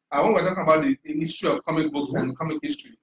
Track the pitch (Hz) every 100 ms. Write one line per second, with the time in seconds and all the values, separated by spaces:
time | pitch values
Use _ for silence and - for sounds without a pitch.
0 | - 143 202 190 185 185 156 156 139 135
1 | 151 151 165 - 165 - - 156 156 143
2 | 143 131 - - 165 311 - - - -